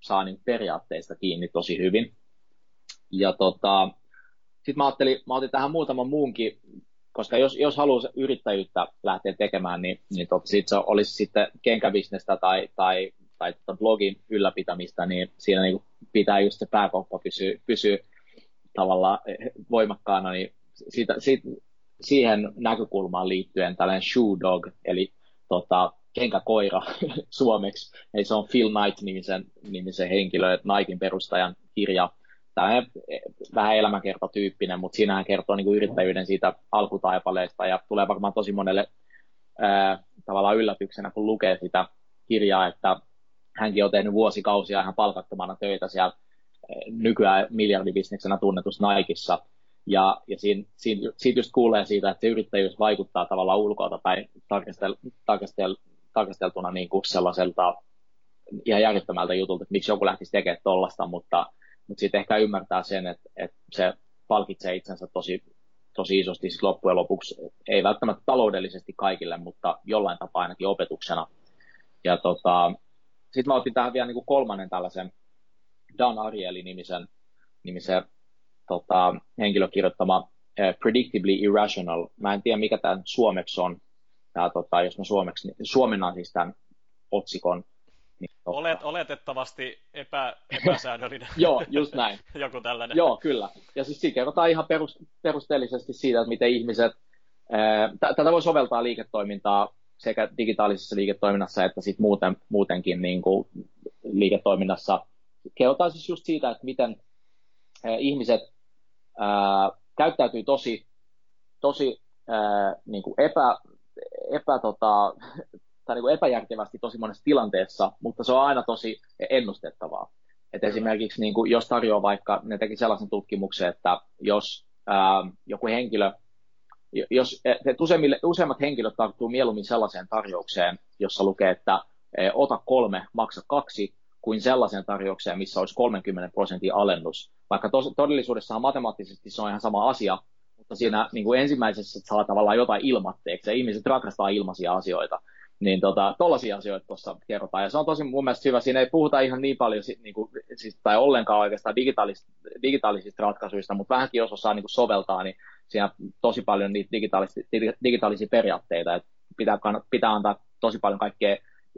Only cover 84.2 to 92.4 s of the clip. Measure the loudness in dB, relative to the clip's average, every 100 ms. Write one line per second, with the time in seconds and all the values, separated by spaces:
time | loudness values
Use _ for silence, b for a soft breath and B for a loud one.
84.2 | -10 -2 -2 -2 -2 0 0 -2 -2 0
85.2 | 0 -4 -12 -12 -2 2 2 2 -2 -6
86.2 | -6 -4 -4 -8 -20 -20 -20 -20 -6 -4
87.2 | -4 -6 -4 -4 -6 -20 -20 -20 -20 -18
88.2 | -18 -12 -8 -6 -4 -4 -6 -8 -8 -10
89.2 | -10 -8 -10 -10 -12 -14 _ -18 -10 -6
90.2 | -6 -8 -12 -4 0 0 -2 -8 -8 -12
91.2 | -10 2 4 4 0 -2 -2 -2 -2 -4
92.2 | -12 -10